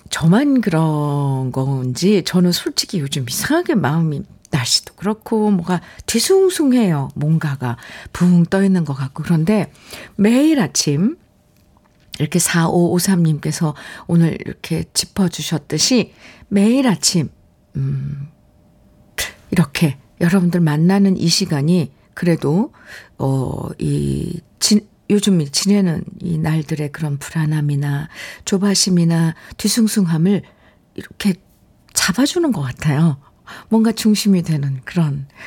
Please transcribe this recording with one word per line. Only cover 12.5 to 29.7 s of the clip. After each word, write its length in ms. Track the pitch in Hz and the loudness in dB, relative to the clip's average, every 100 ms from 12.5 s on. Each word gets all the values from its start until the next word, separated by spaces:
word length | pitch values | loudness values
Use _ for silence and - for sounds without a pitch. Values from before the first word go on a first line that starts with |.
| 175 165 180 175 180 185 185 | 0 2 2 2 2 2 2
님께서 520 | 165 151 151 151 160 143 - - - | 2 0 -4 -2 -4 -4 -14 -18 0
오늘 300 | 170 165 - | 4 4 0
이렇게 440 | - - - 165 165 | -8 -12 -6 -6 -4
짚어주셨듯이 1200 | - - - 185 - 151 156 - 156 - 247 - - - - - | -6 -6 -2 -2 -2 -6 -6 -4 -2 2 2 0 -8 -20 -20 -2
매일 380 | 202 208 254 262 | 2 4 4 2
아침, 400 | 175 - 175 131 - _ _ _ 143 | 0 0 0 -2 -8 _ _ _ -6
음, 520 | 135 139 139 143 143 _ _ _ _ _ _ _ _ - - - - | -4 -4 -6 -8 -12 _ _ _ _ _ _ _ _ -12 -12 -12 -4
이렇게 480 | - 160 - 160 - _ _ | -2 0 0 -2 -2 _ _
여러분들 400 | 170 190 175 175 | 0 2 2 2
만나는 560 | 160 147 170 196 196 185 | 0 2 2 4 2 2
이 120 | 165 | 0
시간이 640 | - 196 147 147 180 147 - _ | -2 -2 -2 0 0 -2 -8 _
그래도, 580 | - 175 160 139 165 277 - - - - _ | -4 -2 0 0 0 -2 -8 -20 -20 -20 _
어, 500 | 135 135 127 - - - | -2 -2 -4 -6 -10 -6
이 640 | 147 143 69 69 - - - _ | -4 -2 -2 -4 -6 -10 -14 _
진-, 280 | - 208 - _ - | 0 0 0 _ -2
요즘 360 | 208 202 180 143 | 0 2 0 0
지내는 580 | - 185 202 185 156 - - | -4 0 2 2 -2 -8 -12
이 180 | 170 160 | -6 -4
날들의 540 | 156 160 147 156 147 | -2 -2 -2 -6 -6
그런 260 | 143 156 143 | -6 -6 -6
불안함이나 920 | - 165 151 151 147 143 143 143 151 - - - | -6 -4 -2 0 0 -2 -2 -4 -6 -14 -18 -14
조바심이나 920 | - 196 202 190 - 180 170 165 165 156 - - | -4 0 0 0 2 2 2 2 0 -2 -16 -6
뒤숭숭함을 880 | 208 | -2